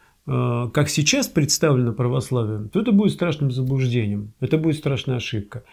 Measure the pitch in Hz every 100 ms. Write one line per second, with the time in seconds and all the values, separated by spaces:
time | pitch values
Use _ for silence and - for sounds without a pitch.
0 | _ _ - 127 123 120 120 147 147 -
1 | 147 277 - - 147 - 160 127 120 113
2 | 120 135 131 127 107 107 104 196 214 202
3 | 202 - 175 151 139 123 131 135 127 120
4 | 107 101 107 - 131 156 160 151 147 135
5 | - 123 - 107 101 - -